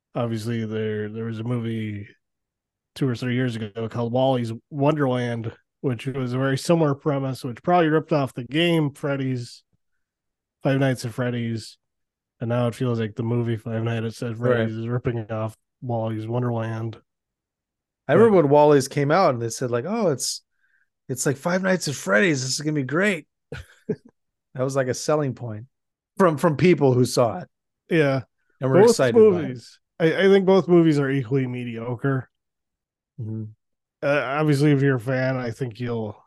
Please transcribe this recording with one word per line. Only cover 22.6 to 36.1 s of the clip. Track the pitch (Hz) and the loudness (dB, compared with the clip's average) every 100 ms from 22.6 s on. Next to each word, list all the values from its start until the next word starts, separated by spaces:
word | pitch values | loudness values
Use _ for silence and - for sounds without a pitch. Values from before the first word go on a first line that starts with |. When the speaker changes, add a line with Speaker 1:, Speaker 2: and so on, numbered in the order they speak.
Speaker 2:
gonna | 151 | -4
be | 151 | -2
great." | 127 151 208 175 - _ - | -2 0 0 -2 -8 _ -18
<laughs> | - - _ - - _ _ _ _ _ | -18 -18 _ -10 -10 _ _ _ _ _
That | 131 | -6
was, | 131 139 | -2 -2
like, | 127 | -2
a | |
selling | 123 - 151 143 110 | -2 -2 -2 -2 -6
point | 120 107 120 _ _ _ _ - | -10 -12 -16 _ _ _ _ 2
from, | 185 151 | 2 4
from | 175 139 | 0 4
people | 180 156 139 | 4 6 4
who | 123 | 4
saw | 123 - 120 92 | 2 2 2 0
it. | - _ _ _ - | -12 _ _ _ -2
Speaker 1:
Yeah. | 165 143 135 - _ _ - | 2 2 0 -6 _ _ -6
Speaker 2:
And | 131 | 2
we're | 151 | 6
Speaker 1:
Both | 226 | 6
Speaker 2:
excited | - 131 233 | 6 4 6
about | 214 | 6
it. | 175 | 6
Speaker 1:
movies, | 139 123 - _ _ - | -2 -8 -14 _ _ 0
I, | 165 143 | 2 4
I | 196 | 6
think | 196 185 | 6 6
both | 190 175 | 4 6
movies | 175 165 143 | 6 6 4
are | 135 | 2
equally | 139 110 139 127 | -2 0 -2 -2
mediocre. | 123 120 113 117 120 139 135 - _ _ _ _ _ _ _ _ - | -6 -8 -8 -8 -4 -2 -2 -4 _ _ _ _ _ _ _ _ -12
Speaker 2:
Mm-hmm. | 110 110 107 110 _ _ _ - | -10 -8 -10 -16 _ _ _ -8
Speaker 1:
Uh, | 143 143 123 143 | -2 -2 -2 0
obviously, | 156 139 151 | 2 2 4
if | 139 | 4
you're | 139 131 | 2 0
a | |
fan, | 113 131 131 131 | -2 -2 -2 -2
I | 123 | -6
think | 110 127 107 | -6 -8 -8
you'll, | 120 117 107 | -6 -6 -8